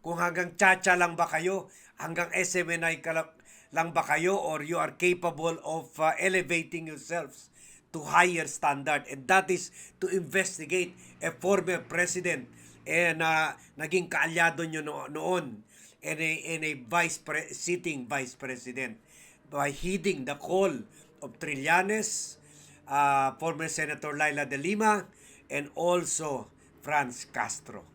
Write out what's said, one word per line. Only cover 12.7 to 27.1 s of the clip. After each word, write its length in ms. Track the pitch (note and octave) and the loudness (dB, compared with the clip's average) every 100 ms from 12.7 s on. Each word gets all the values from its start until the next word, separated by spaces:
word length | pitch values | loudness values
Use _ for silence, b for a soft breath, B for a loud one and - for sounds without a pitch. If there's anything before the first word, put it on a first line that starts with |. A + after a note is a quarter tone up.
| B - | B -2
and, 320 | D#3+ F3 D#3+ | 2 2 2
ah, 320 | D#3+ D#3+ D#3 - B - | 2 4 2 -4 B -10
naging 320 | D#3 F#3 F3 | -2 0 0
kaalyado 560 | D#3+ D#3+ E3 E3 D3+ E3 | 0 2 4 4 4 -4
nyo 160 | D#3 | -4
no-, 240 | D3+ C#3+ C#3 | -6 -8 -8
noon 480 | D3+ D#3+ F3+ C#3 G#2+ - B B B | -4 0 0 -2 -12 -20 B B B
and 160 | D#3 D#3 | -8 -2
a, 140 | D#3+ D#3+ D#3+ E3 | -2 -2 -4 -4
and 80 | D#3 | -4
a 80 | C#3+ A#2+ | -6 0
vice 320 | F3 E3+ - | 2 2 -2
pre-, 320 | - D3+ D#3 | -4 -4 -4
sitting 560 | - - F3 F3 C#3+ A#2+ | -8 -4 -2 -2 -6 -4
vice 240 | C#3+ B2+ | -4 -4
president 640 | - C3 B2+ B2+ B2+ B2 A2 B B B B _ | -10 -10 -10 -10 -8 -8 -8 B B B B _
by 160 | C#3+ C#3+ | -2 -2
heeding 560 | C#3 F3+ G3 G3 D#3 | -2 -2 0 0 -2
the 160 | B2+ C#3+ | -4 -6
call 320 | - F#3 G3 C3 - B B _ | 0 2 2 0 -10 B B _
of 160 | C#3 - | -16 -10
Trillanes, 1040 | D#3+ C#3 C#3+ F3 F#3+ A3 G#3+ - - - B B B B - | -6 -4 4 4 4 0 -2 -6 -8 -14 B B B B -2
ah, 480 | C#3 C#3+ C#3 C3+ B2+ | 4 4 4 2 0
former 320 | D#3+ D3+ D#3+ | -4 -2 -4
Senator 480 | - D3+ D3 D3+ C#3+ | -2 -4 -4 -6 0
Laila 320 | D3+ C#3+ C3+ | 0 2 -4
de 80 | C#3 | -2
Lima, 480 | D#3+ G#3 G#3+ G#3 F#3 B B B _ | -2 2 4 2 -2 B B B _
and 160 | C#3+ C#3+ - | -6 -6 0
also 720 | F3 F3 E3 - D#3 C3 G#2+ _ b - | 2 2 2 -4 -4 -6 -8 _ b -14
Franz 480 | - D3 C3 | 0 0 0